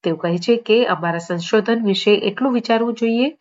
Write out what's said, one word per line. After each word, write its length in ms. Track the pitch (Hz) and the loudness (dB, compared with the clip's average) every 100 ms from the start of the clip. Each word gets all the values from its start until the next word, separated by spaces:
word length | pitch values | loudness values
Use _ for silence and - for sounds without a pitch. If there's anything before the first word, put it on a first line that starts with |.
તેઓ 120 | 185 160 | -4 -4
કહે 220 | 170 175 | -2 -2
છે 180 | 175 233 | 0 0
કે 220 | 233 220 240 | 2 2 2
અમારા 320 | 170 170 165 165 | 0 -2 -4 -4
સંશોધન 580 | 175 170 220 208 233 214 | -6 0 0 2 0 0
વિશે 260 | 196 - 208 202 | 0 2 2 0
એટલું 260 | 202 269 240 | -2 0 0
વિચારવું 380 | 240 226 233 233 | 0 0 0 -2
જોઈએ 260 | 226 233 269 320 | 0 2 0 -4